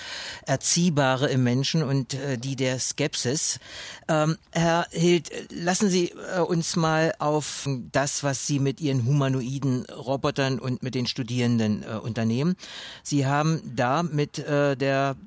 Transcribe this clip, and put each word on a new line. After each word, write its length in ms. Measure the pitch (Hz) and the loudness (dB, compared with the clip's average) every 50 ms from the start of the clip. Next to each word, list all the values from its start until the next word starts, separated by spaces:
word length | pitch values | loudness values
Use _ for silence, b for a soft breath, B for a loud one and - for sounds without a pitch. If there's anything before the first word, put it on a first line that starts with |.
| B B B B B B B B B | B B B B B B B B B
Erziehbare 840 | - 139 127 - - - 175 175 180 151 143 139 131 131 123 139 131 | -2 -2 0 0 2 2 4 4 4 4 4 4 4 4 2 2 2
im 140 | 139 131 127 | 2 4 4
Menschen 400 | 120 120 131 139 - - 165 156 | 4 4 2 2 0 0 0 0
und, 300 | 123 139 139 127 - - | 2 0 0 -2 -2 -6
äh, 240 | 131 139 143 131 117 | -6 -4 -4 -4 -4
die 180 | 123 139 135 | -4 -4 -2
der 240 | 120 135 127 127 123 | -2 0 0 0 -2
Skepsis. 800 | - - - - 139 156 - - - 123 131 160 - - - - B B B B B B B B B B | -2 -4 -2 -2 -2 -2 -2 -2 -2 0 0 0 0 -2 -2 -4 B B B B B B B B B B
Ähm, 280 | 165 156 151 156 160 - _ _ | 2 2 2 2 0 -2 _ _
Herr 380 | - 170 165 170 165 170 170 - | -2 0 2 4 4 2 0 -2
Hild, 400 | - 165 165 175 175 170 - - - 233 - - - | 0 2 4 4 4 4 2 -2 -10 -12 -12 -10 -10
lassen 380 | - 170 175 185 - 214 196 | -4 -2 -2 0 2 2 2
Sie, 220 | 175 185 175 - - - - 135 180 | 4 2 2 0 -2 -8 -10 -4 -2
äh, 40 | 185 | 0
uns 340 | 165 - 180 170 160 - - | 0 2 2 0 0 0 0
mal 400 | 175 160 160 156 156 160 160 - - | 0 2 2 4 4 2 2 0 0
auf 480 | 147 151 151 151 147 - - - - 139 139 127 - - - | 0 0 0 0 0 -2 -6 -6 -4 -4 -4 -4 -4 -2 0
das, 320 | 139 139 143 - - - | 0 0 0 -2 -2 -2
was 240 | 143 135 - - - | -2 -2 -2 -2 -2
Sie 100 | 147 139 | 0 0
mit 220 | 139 139 131 - | 2 0 0 0
Ihren 260 | 160 143 135 135 117 | -2 0 0 0 2
humanoiden 800 | 120 143 147 139 135 131 131 120 123 135 139 127 135 127 127 - | 2 2 2 2 2 0 0 -2 -4 -4 -2 0 0 0 0 -2
Robotern 720 | - - 151 127 117 135 135 - 147 135 - 139 131 135 120 | -6 -12 -10 -6 -4 -2 -2 0 0 0 2 0 0 0 -2
und 240 | - 131 127 - - | -2 -4 -4 -4 -4
mit 140 | 131 110 | -4 -2
den 100 | 127 120 | -2 -2
Studierenden, 760 | - - - 131 113 123 123 120 120 120 113 110 107 107 - - | -2 -2 -4 -4 -2 0 2 2 4 4 4 4 2 0 0 -2
äh, 140 | - 113 107 | -6 -8 -8
unternehmen. 580 | - 123 104 117 113 113 113 123 143 175 180 - B B B B B B B B B | -6 -6 -2 0 0 2 2 2 2 0 0 -2 B B B B B B B B B
Sie 220 | - 151 143 131 | -2 0 2 2
haben 360 | 135 143 147 151 160 160 151 - - 127 | 4 2 2 2 2 0 -2 -4 -6 -2
da 260 | 113 123 123 135 160 170 | 0 0 2 2 0 0
mit, 380 | 170 156 147 147 143 - - | 0 0 -2 -2 -2 -4 -6
äh, 360 | 135 156 147 143 143 143 139 | -4 0 2 2 2 2 2
der 380 | 127 139 135 135 135 139 139 135 143 185 | 0 0 0 2 2 2 0 -2 -4 -10